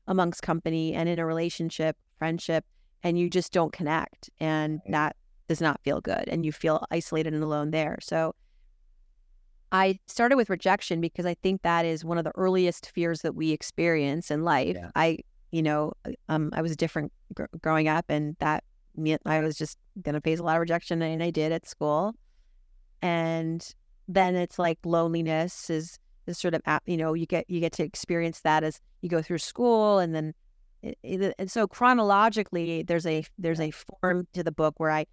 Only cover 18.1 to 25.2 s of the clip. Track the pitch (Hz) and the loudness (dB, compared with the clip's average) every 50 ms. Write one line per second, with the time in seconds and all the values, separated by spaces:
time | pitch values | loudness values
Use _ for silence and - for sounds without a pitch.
18.1 | 147 147 151 147 156 - 156 151 156 - - _ _ _ _ _ _ - 160 156 | -2 -2 -2 -4 -4 -2 -2 0 0 -2 -4 _ _ _ _ _ _ -4 0 0
19.1 | 156 151 - - 156 156 156 156 151 - 156 151 - _ _ _ _ 208 180 - | 0 0 0 0 0 2 2 0 -2 -4 -8 -8 -8 _ _ _ _ -10 -6 -4
20.1 | 147 151 - 165 160 165 170 170 160 165 170 170 165 170 - - 180 165 165 160 | -4 -2 0 0 0 0 0 0 2 2 2 2 0 -2 0 -2 -2 -2 0 -2
21.1 | 160 160 165 175 170 165 151 156 165 165 - - - _ 151 151 147 151 175 208 | -2 -2 -2 -2 0 0 0 0 0 -2 -4 -8 -10 _ -2 0 2 2 0 -2
22.1 | 233 - - _ _ _ _ _ _ - - _ - - - _ _ _ - 180 | -4 -8 -18 _ _ _ _ _ _ -20 -20 _ -20 -20 -20 _ _ _ -2 0
23.1 | 170 170 165 165 165 165 160 160 165 165 - - - _ _ _ _ _ _ - | 0 0 0 0 -2 -2 -2 -2 -4 -6 -8 -12 -18 _ _ _ _ _ _ 0
24.1 | 180 190 185 180 180 180 175 170 - - 180 170 165 - - 170 165 165 165 170 | 2 4 4 4 4 0 0 -2 -2 0 0 0 0 -2 -2 0 2 2 2 2
25.1 | 165 165 | 0 0